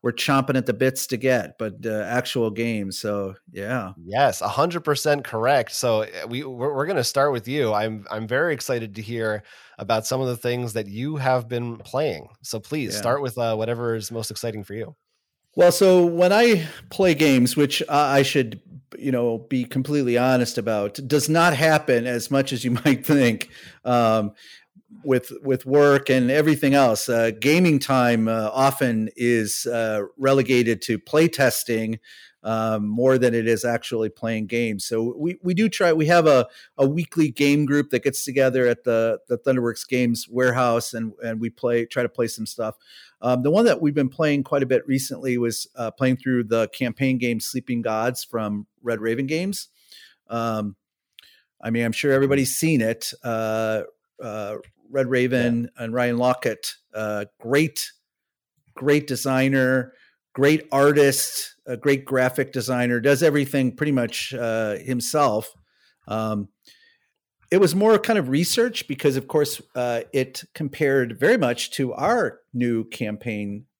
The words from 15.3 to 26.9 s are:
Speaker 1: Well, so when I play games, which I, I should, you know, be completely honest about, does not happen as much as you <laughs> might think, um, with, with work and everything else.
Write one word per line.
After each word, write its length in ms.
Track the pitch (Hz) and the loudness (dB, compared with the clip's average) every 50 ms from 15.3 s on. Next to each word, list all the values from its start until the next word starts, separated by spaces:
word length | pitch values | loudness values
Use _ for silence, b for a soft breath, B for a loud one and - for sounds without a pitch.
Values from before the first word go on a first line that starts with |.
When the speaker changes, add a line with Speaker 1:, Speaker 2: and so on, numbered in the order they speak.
| _ _ _ _ _ | _ _ _ _ _
Speaker 1:
Well, 160 | - 175 175 | 4 4 4
so 360 | 175 - 202 185 185 180 175 | 6 6 4 6 6 6 6
when 260 | 170 170 170 180 180 | 4 4 2 4 4
I 340 | 202 214 240 240 220 175 160 151 B B - - | 4 4 6 4 4 2 0 -6 B B -20 -12
play 240 | - - 196 185 160 | -2 2 2 2 4
games, 420 | 143 156 147 135 127 120 120 - 151 | 4 4 4 6 6 4 4 4 2
which 240 | 147 139 - - - - | 2 2 0 -4 -2 0
I, 300 | 147 143 147 135 139 139 | 2 2 2 4 4 2
I 40 | |
should, 380 | 139 135 - 147 127 110 - - _ _ - - _ _ - - | 2 2 2 0 -2 -2 -6 -14 _ _ -20 -20 _ _ -18 -8
you 140 | - 139 | -4 -2
know, 260 | 127 123 120 120 113 110 | 0 0 0 0 -2 -4
be 260 | 120 - 135 127 123 | -6 -4 -2 -2 -2
completely 520 | 123 - 131 127 147 147 147 135 123 120 | -2 -4 -4 -2 0 -2 0 0 2 2
honest 400 | 120 123 131 131 127 120 117 - | 2 4 4 4 2 2 0 -4
about, 420 | - 104 113 110 104 101 101 - - 139 | -6 -4 -2 -2 -2 -2 -4 -6 -10 -4
does 220 | 123 143 147 127 147 | 0 0 0 2 2
not 260 | 156 165 165 175 156 | 2 4 4 4 4
happen 520 | 127 160 160 156 147 - - 127 117 117 | 4 4 4 4 2 2 2 0 2 2
as 240 | 127 123 120 110 - | -2 -4 -4 -4 0
much 220 | 139 135 135 - 139 | 0 0 0 0 -4
as 100 | 117 117 | -4 -2
you 60 | 123 | -2
<laughs> 140 | 123 117 - | -2 2 2
might 200 | 151 131 - - | 2 2 2 2
think, 440 | - 151 143 127 117 110 - - B B B B B B B _ | 2 4 4 4 4 2 0 -8 B B B B B B B _
um, 480 | 123 123 120 117 113 110 110 104 101 B B B B B B B B _ - _ _ - - - | 0 2 4 4 4 4 2 0 -4 B B B B B B B B _ -20 _ _ -20 -12 -2
with, 280 | 143 131 123 - - 131 - | 0 0 0 0 -4 -16 -10
with 240 | - 135 131 123 - | -2 -2 -2 -2 0
work 420 | 131 135 147 143 143 139 139 139 - | 2 4 6 8 8 6 4 4 2
and 200 | 127 131 123 120 | 2 2 4 2
everything 440 | 135 151 151 160 151 143 - 139 139 | 2 2 4 2 2 2 2 4 4
else. 340 | 139 135 120 | 6 6 4